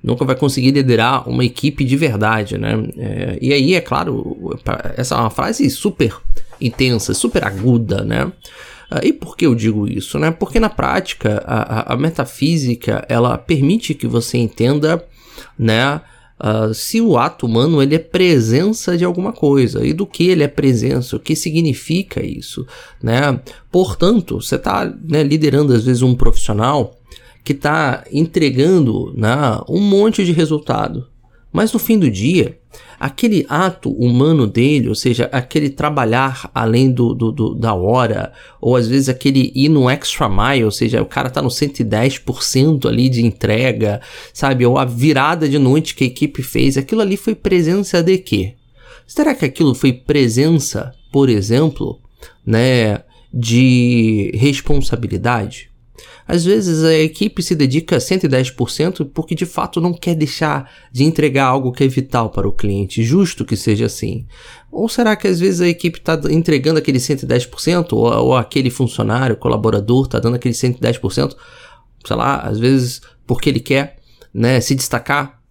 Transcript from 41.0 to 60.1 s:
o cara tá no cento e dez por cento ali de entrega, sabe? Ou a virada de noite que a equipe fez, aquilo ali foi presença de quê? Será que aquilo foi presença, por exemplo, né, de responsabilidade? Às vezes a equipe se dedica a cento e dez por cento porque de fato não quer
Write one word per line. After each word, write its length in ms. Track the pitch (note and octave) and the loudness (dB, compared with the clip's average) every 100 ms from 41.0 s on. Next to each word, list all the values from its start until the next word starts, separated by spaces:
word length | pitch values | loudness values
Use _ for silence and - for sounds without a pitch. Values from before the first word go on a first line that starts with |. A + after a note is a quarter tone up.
o 40 | A2+ | -2
cara 220 | - B2+ | -4 -4
tá 140 | B2+ | -2
no 80 | C3+ | -4
cento 300 | - C#3+ C#3 | -2 -4 -2
e 40 | |
dez 340 | A2+ G#2+ C3 C3+ | -2 0 0 -2
por 260 | - A#2+ | -8 -6
cento 420 | - C3 C#3+ D3+ A2+ | -2 2 2 2 0
ali 220 | A2+ C3 | 2 2
de 180 | B2 A#2 | 2 0
entrega, 760 | - G#2 G#2+ C3 A2+ G#2+ G#2 - - - | 0 -2 0 0 0 -2 -2 -8 -20 -20
sabe? 320 | - C#3 B2+ | -4 -2 2
Ou 140 | B2 C3+ | 2 2
a 60 | |
virada 640 | C3 A#2+ C#3+ C3+ C#3+ F3 D#3 | -2 0 2 2 0 0 0
de 100 | C#3+ | 2
noite 380 | C3 D3 D#3+ - | 4 2 0 -2
que 80 | |
a 20 | C3 | -2
equipe 340 | A#2+ G3+ - | 0 -4 -4
fez, 340 | B2+ - C3+ C3+ | -6 0 2 0
aquilo 240 | C#3 A3 | -2 0
ali 160 | G3+ G3 | 0 0
foi 180 | - | -4
presença 680 | G#3+ - F#3 D#3+ F#3 G3 F3+ | -4 0 2 2 0 0 0
de 160 | E3+ F#3+ | 2 0
quê? 360 | F#3 G2 F#2+ - _ _ - - _ | 0 -2 -2 -8 _ _ -20 -20 _
Será 260 | - D4+ | 0 0
que 100 | C4+ | 2
aquilo 300 | C#3+ - D#3 | -2 2 0
foi 180 | A#2+ C#3 | 4 0
presença, 1000 | B2 - C#3+ B2+ A2+ D3+ E3 - G2 - - - | 0 0 2 2 2 2 2 0 -8 -10 -14 -4
por 180 | C3+ C3+ | 2 4
exemplo, 680 | A2 G2 A#2+ D#3 - - - - _ - _ - | 2 2 2 2 -2 -8 -10 -18 _ -20 _ -2
né, 540 | A2+ B2+ B2+ A2 G#2 - - _ | 2 4 4 2 -2 -8 -20 _
de 960 | - A#2 A#2 C3 B2 A#2+ A#2+ A2+ G#2+ G2 G#2+ | -6 0 4 4 4 4 2 2 2 -2 0
responsabilidade? 1300 | C3+ C3+ - C#3+ C3+ A2+ A2+ G2 A#2 B2 G#2 - - _ _ - - - - | 0 0 2 4 4 0 -4 -4 -2 -2 -4 -10 -20 _ _ -20 -20 -20 -2
Às 140 | E3+ | 0
vezes 400 | E3+ G#3+ F#3 D#3+ | 2 2 2 0
a 100 | D#3+ | 2
equipe 480 | D#3+ D#3 D#3 G#3 - | 2 2 0 -4 -4
se 140 | F3 E3 | -4 0
dedica 400 | C3+ C#3 E3 D3 | 2 0 0 -2
a 40 | |
cento 220 | - F#3 | 0 -2
e 60 | D#3+ | 2
dez 220 | C3 B2+ | 0 0
por 200 | - B2 | -4 -6
cento 340 | - D#3+ F#3 | -2 -4 -2
porque 300 | D3 - D#3+ | -8 -6 -6
de 100 | D#3+ | -6
fato 360 | E3+ - - - | -6 -6 -6 -2
não 120 | E3+ | -2
quer 220 | E3+ - | -2 -4